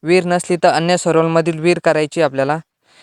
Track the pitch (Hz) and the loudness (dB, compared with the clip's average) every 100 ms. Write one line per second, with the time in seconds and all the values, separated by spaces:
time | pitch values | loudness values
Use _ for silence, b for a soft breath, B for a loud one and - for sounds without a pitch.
0 | 151 185 175 175 - 175 175 143 170 180 | 0 0 2 -2 -2 0 2 2 0 0
1 | 175 160 165 165 165 160 170 170 170 156 | 0 0 2 0 0 -2 -2 0 0 0
2 | 151 170 151 135 135 160 - _ b b | -2 -2 -2 -2 -4 -4 -8 _ b b